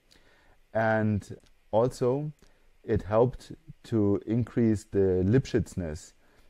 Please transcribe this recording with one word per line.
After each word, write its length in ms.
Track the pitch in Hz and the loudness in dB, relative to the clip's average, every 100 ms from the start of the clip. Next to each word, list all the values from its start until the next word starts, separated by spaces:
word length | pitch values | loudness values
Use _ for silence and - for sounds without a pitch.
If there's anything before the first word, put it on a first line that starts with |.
| _ _ _ _ _ _ _ | _ _ _ _ _ _ _
And 640 | 110 110 110 107 104 - - - _ _ | -2 0 0 0 -2 -4 -18 -20 _ _
also, 600 | 107 127 - 123 139 151 - - _ _ _ | 0 0 0 -2 -2 -4 -12 -20 _ _ _
it 180 | - 104 | -4 -4
helped 480 | 90 110 127 - - - - - | 0 2 2 0 -14 -20 -20 -20
to 380 | - 113 101 101 - | -4 0 2 0 0
increase 600 | 117 113 - 117 104 - | -2 -2 0 2 0 -2
the 360 | 98 95 92 92 | 0 2 2 2
Lipschitzness 880 | 127 - 117 82 - 85 80 - _ _ _ - | 2 2 -2 -4 -6 -8 -10 -16 _ _ _ -20